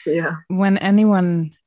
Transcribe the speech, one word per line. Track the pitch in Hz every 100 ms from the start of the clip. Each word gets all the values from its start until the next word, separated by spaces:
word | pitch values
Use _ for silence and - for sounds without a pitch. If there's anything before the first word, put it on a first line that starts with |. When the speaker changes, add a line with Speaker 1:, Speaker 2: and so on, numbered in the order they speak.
Speaker 1:
Yeah. | - 165 160 165 -
Speaker 2:
when | 185 196 196
anyone | 196 202 214 196 180 170 156 _